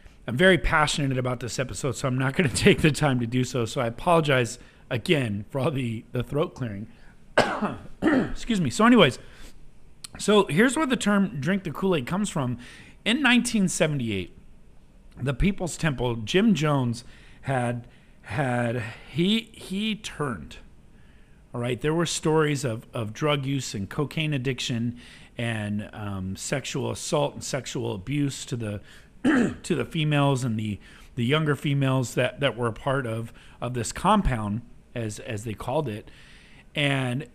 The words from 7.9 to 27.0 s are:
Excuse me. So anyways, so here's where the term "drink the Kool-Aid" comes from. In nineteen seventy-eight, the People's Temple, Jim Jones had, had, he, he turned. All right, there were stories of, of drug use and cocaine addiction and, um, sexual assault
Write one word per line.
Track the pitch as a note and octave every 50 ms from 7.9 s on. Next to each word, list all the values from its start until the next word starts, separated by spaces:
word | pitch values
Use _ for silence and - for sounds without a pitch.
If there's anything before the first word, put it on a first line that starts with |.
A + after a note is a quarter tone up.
| - -
Excuse | - D4 D4 B3+ F3+ C3 - - - - A3+ F#3+
me. | E3 B2
So | - - G#3+
anyways, | A#3 B3+ A3+ E3+ C3+ - - - - - - - - - - - - - - - - - - - - - -
so | - F#3+ G#3+ G#3 F#3 -
here's | C#3+ F3 A3+ C4+ A#3+
where | D#4 D#4+
the | B3+ C4 -
term | - G#3 G#3 G3+ G3 - C#3+ C#3+
"drink | B2+ E3 G3 G3 -
the | E3+
Kool-Aid" | C#3 - F#3+ G3 F3+ D3+ A#2+
comes | A#2+ E3+ G3 G#3+ -
from. | - D#3+ C3 A#2+ B2 - - - - - - - - - -
In | G3 A#3 D#4
nineteen | C#4 A#3+ B3 A#3+ A#3+ - - G#3+ F#3+ E3+
seventy-eight, | - - E3+ D#3 D3 C#3 A#2 A2+ G2+ F#2+ F2 - - - - - - - - - - - - - - - - - - -
the | A#2+ C3+ A#2
People's | - C#3 G3+ - - F#3 D#3 - -
Temple, | - D#3+ C3 A#2+ A#2+ B2 A#2 A#2
Jim | G#2+ G2+ - F#3 G#3+ A#3+ F#3+
Jones | C#3+ D#3 D3+ C#3+ C#3 B2+ A#2+ A2+ - - - - - - - - -
had, | - - C3+ B2+ B2 A#2+ A#2+ A#2+ A#2+ - - - - - - - -
had, | - G#2 C3+ C#3+ B2 B2 A#2+ A#2+ A#2 A#2 B2 G#2+ A2 - - - -
he, | - C#3+ E3+ G3 A3 A3+ A3+ - -
he | - - - F#3 G3 G#3+ A3 G#3+
turned. | - - - - - D3 C#3 A2+ E2 C#2 - - - - - - - - - - - - - - - - - - - - - -
All | B2
right, | A#2+ B2 B2+ G#2+
there | - D3+ D#3+
were | E3+ E3+
stories | - - - - E3 D#3 D#3+ D#3 D3 D3 C3 C3
of, | B2+ - A#2 - - -
of | B2+ A2 G#2 A2+
drug | - D#3 D3+ D3 C#3+ C3
use | C3+ C#3 C3+ B2 - -
and | G#2+ G2 -
cocaine | - - D3 C#3+ - E3 D#3 D3+ D3
addiction | C3+ B2 C#3 B2+ - - - B2+ A2+ A#2 A#2+ A#2+ - - - - - - - - -
and, | A#2+ A#2 A2+ G#2+ G#2 G#2 G#2 G#2 G#2 -
um, | - G#2+ G#2+ G#2 G2 F#2+ F#2 F#2+ F#2+
sexual | - - - D#3 C#3 - - - C#3+ A#2+ A#2
assault | A2+ -